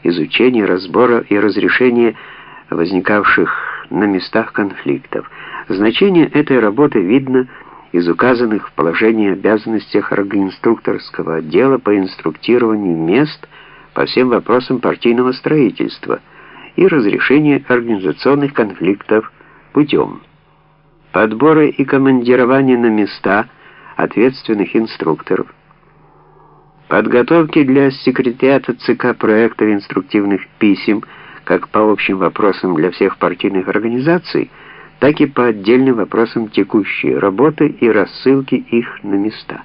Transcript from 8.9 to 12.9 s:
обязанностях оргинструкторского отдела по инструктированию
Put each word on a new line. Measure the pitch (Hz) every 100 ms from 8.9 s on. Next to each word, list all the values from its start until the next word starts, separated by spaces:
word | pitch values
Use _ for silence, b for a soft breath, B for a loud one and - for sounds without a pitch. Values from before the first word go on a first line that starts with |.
| 82 113 110 104
обязанностях | 92 98 110 113 110 - 104 -
оргинструкторского | 98 101 101 98 92 117 113 - 104 - - 80 80
отдела | 78 82 131 131
по | - 104
инструктированию | 92 - - 78 - 120 117 107 98